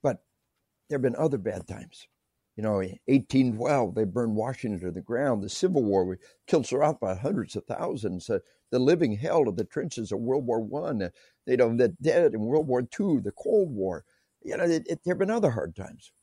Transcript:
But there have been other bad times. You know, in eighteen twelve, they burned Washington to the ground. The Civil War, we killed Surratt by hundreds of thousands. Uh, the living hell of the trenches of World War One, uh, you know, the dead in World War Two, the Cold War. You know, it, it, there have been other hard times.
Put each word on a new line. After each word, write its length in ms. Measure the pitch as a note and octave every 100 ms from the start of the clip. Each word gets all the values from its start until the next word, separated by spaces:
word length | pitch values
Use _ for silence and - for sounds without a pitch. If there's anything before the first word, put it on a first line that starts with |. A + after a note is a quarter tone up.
But 200 | D3 G#2+ _ _ _ _ _ _ _
there 80 | D3
have 60 |
been 120 | B2+ A#2
other 220 | D#3 C3+
bad 300 | G2 F#2 E2+
times. 400 | - - - - _ _ _ _ -
You 80 |
know, 160 | G#2+ G2+
in 180 | F#2+ F#2+ -
eighteen 480 | C#3 - C3+ B2+ G#2+
twelve, 380 | B2 C#3+ A2
they 100 | G#2+
burned 320 | G#2+ G2 A#2 G#2+
Washington 440 | A2+ C3 A#2+ G2
to 120 | F2+
the 100 | F2
ground. 420 | - A#2 C#3 A2+
The 60 | G2
Civil 340 | - F#3 E3+
War, 220 | A2 G2 F#2
we 100 | F#2 - _ -
killed 180 | F3 A#2
Surratt 340 | C3 D3+ D3+
by 140 | G2
hundreds 420 | F#2 A2+ F#3+ G#2 G#2
of 100 | -
thousands. 680 | - - - G#2 F#2 -
Uh, 80 | G#2 - _ _
the 80 | B2
living 360 | B2+ E3+ D3+ G#2
hell 320 | D3 E3 C3
of 100 | F#2
the 60 |
trenches 480 | G#2+ - C#3 - G#2+
of 80 | G2+
World 280 | A#2 C3+ B2
War 120 | A#2
One, 440 | A2 C#3 E3 B2
uh, 60 | F2+ _ _ _ -
you 120 | B2+
know, 180 | A#2+ A#2
the 140 | A#2+ -
dead 320 | D#3 F3 E3
in 80 | A2+
World 260 | A2 D3 D3+
War 140 | B2
Two, 400 | B2+ - G3+ D3
the 100 | G2+
Cold 380 | - - A3 F#3
War. 360 | A2+ F#2+ E2+ - _ _ _
You 160 | - -
know, 60 |
it, 240 | F3 E3 -
it, 120 | E3
there 100 | -
have 60 | F3+
been 100 | F#3+
other 220 | A#3 G3+
hard 240 | A2+ D2+ E2
times. 360 | F#2+ - - _